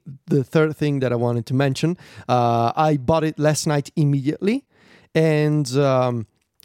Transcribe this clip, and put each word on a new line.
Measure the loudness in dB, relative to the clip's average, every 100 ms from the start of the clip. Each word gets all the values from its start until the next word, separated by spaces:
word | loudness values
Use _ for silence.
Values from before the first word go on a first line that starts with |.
| -12 -16 -2
the | -2
third | 0 0 0 0
thing | -2 0
that | -2
I | 0
wanted | 0 -2 -2
to |
mention. | 0 0 0 -4 -4 -10 -14 -2
Uh, | 0 2 2 0 0
I | 0 0
bought | 0 0
it | 0 0
last | 0 0 -2
night | -2 -2 0
immediately, | 0 0 -2 -2 -2 -2 -6 _ _ -20 _
and, | 0 2 2 2 0 0 0
um, | 2 2 0 -2 -8 _ _ _